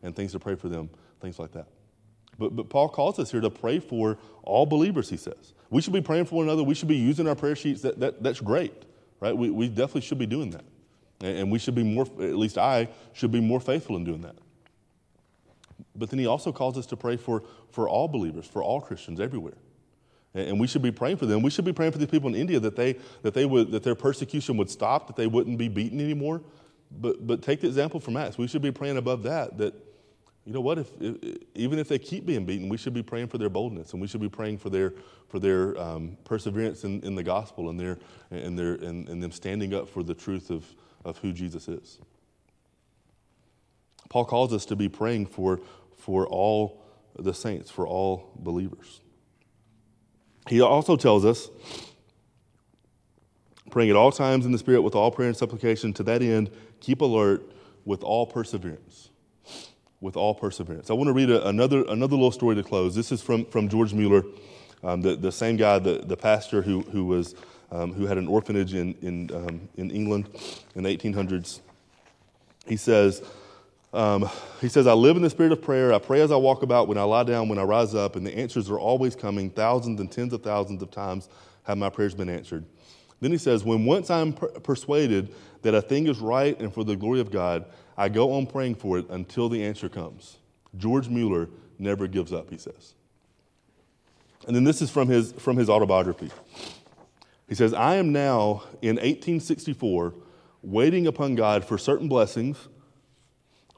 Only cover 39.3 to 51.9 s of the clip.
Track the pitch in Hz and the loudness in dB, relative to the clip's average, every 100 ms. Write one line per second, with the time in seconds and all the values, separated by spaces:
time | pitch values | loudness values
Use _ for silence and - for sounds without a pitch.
39.3 | - 98 104 98 98 - 92 85 82 - | -10 -8 -6 -4 -6 -6 -8 -8 -8 -8
40.3 | 92 - 80 - _ _ _ 87 82 98 | -10 -8 -10 -10 _ _ _ -14 -10 -8
41.3 | 87 90 82 - 80 - - - _ _ | -6 -8 -10 -12 -14 -14 -20 -20 _ _
42.3 | _ _ _ _ _ _ _ _ _ _ | _ _ _ _ _ _ _ _ _ _
43.3 | _ _ _ _ _ _ _ _ 123 117 | _ _ _ _ _ _ _ _ -2 0
44.3 | 120 127 107 - 101 98 - 110 117 95 | 0 0 -2 -4 -4 -4 -2 -2 -2 -4
45.3 | - 92 90 - - _ _ - 95 95 | -2 -2 -2 -6 -20 _ _ -4 -2 0
46.3 | 92 104 107 104 - - _ _ - 92 | 2 2 2 0 -4 -20 _ _ -6 -6
47.3 | 87 113 92 - - 85 92 95 92 - | -4 -6 -6 -8 -6 -4 -2 -2 -4 -8
48.3 | - 87 87 95 - - - _ _ _ | -12 -6 -4 -6 -10 -20 -20 _ _ _
49.3 | _ _ _ _ _ _ _ _ _ _ | _ _ _ _ _ _ _ _ _ _
50.3 | _ - 120 120 143 151 156 123 104 107 | _ 0 6 8 6 4 4 6 6 6
51.3 | 117 - - - - - | 2 -4 -18 -16 -16 -18